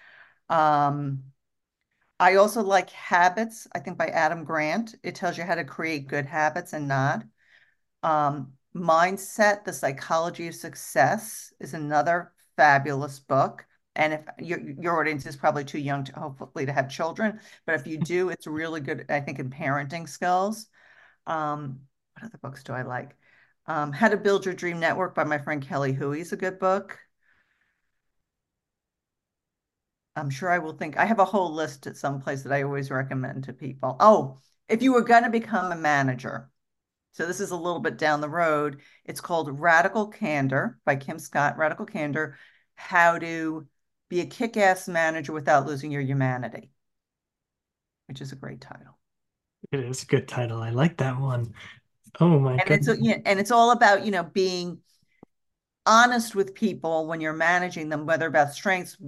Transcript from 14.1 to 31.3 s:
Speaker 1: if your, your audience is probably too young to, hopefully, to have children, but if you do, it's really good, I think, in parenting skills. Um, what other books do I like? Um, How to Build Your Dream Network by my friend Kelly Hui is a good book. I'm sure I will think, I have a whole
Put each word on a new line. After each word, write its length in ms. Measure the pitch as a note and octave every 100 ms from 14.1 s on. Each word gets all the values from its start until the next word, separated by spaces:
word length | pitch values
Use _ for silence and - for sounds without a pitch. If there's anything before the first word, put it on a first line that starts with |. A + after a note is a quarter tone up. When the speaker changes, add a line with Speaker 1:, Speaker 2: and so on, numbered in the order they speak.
Speaker 1:
if 80 | D3+ - -
your, 220 | E3 E3+
your 400 | D#3 C#3 E3 E3+
audience 260 | D3+ D3 D#3+
is 100 | C#3
probably 280 | D#3 D3
too 160 | C3+ E3
young 240 | C#3 C#3
to, 80 | C3+
hopefully, 520 | - D3+ C3+ - -
to 80 | C3+
have 160 | C#3+ C3+
children, 520 | - E3 D#3+ G#3+ G#3 - - -
but 80 |
if 140 | D#3 C#3
you 100 | D#3
do, 300 | E3+ F3 F#3
it's 180 | E3+ -
really 340 | D3+ E3 D#3+
good, 240 | C#3+ C#3+ -
I 100 | D3
think, 220 | C#3 C#3
in 100 | C3
parenting 580 | C#3 C#3 C#3+ C#3 E3+ D#3
skills. 600 | - F3+ F3+ G3+ A3 - _ _ _ _ _ -
Um, 540 | D#3+ D3+ D3 C#3+ C3+ - _ _
what 120 | - A3+
other 120 | -
books 220 | C3 C3+
do 100 | -
I 100 | B2+
like? 340 | B2 B2 B2+ - _ _ _ _ -
Um, 260 | D#3 D3
How 160 | C#3+ A3
to 80 | G#3
Build 280 | G#3 G3
Your 100 | F#3+
Dream 240 | F3+ F3+ E3+
Network 380 | E3 E3 F3 -
by 80 |
my 140 | D3+ D3
friend 220 | C#3 D3
Kelly 320 | C3+ C#3+ C#3
Hui 280 | C3+ C#3+ D3
is 120 | E3+
a 40 | G#3
good 240 | F#3 F#3
book. 400 | F#3+ F#3+ G3 - _ _ _ _ _ _ _ _ _ _ _ _ _ _ _ _ _ _ _ _ _ _ _ _ _ _ _ _ _ _ _
I'm 160 | - C#3+
sure 200 | C3 F#3
I 80 | F3
will 140 | D#3
think, 240 | D3+ E3 C#3
I 80 |
have 140 | F#3+ A3+
a 60 |
whole 280 | F#3